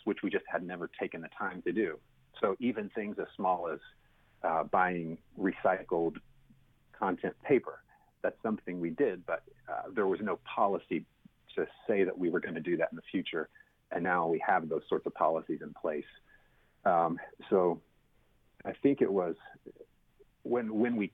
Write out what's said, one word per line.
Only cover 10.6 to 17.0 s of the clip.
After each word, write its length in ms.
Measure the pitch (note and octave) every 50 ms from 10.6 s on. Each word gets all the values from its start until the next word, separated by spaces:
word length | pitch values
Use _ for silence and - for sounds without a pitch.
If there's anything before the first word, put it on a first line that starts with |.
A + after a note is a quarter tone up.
| A2 G2 G2 E2+ - - F2+ D#2 - _ _ _ _ - _ _ _ _ -
to 100 | F#2+ E2 - - - - -
say 160 | G#2+ G2 F#2+
that 140 | F2+ - F2+
we 120 | F2+ E2+
were 100 | D#2+ E2+
gonna 200 | - F#2+ E2 E2
do 180 | D2+ F2 F2 D#2
that 120 | E2 -
in 40 | E2
the 60 | E2 - -
future. 380 | - F#2+ F2 - E2+ D#2+ D#2 - _ - - _ _ _ _ _
And 120 | - F2+ E2+
now 240 | F#2 F2+ F2 E2 E2
we 120 | E2 D#2+
have 300 | - - F#2+ F2+ E2 D#2
those 140 | D#2+ D#2 - -
sorts 180 | - D#2+ -
of 80 | E2 -
policies 480 | - E2+ D#2 E2 D#2+ - - D#2 C#2+
in 120 | D#2 D2+ D2+
place. 320 | - - E2 D#2 D2+ - - - - _ _ - - _ _ _ _ _ _ _ _ -
Um, 340 | G2 F2 E2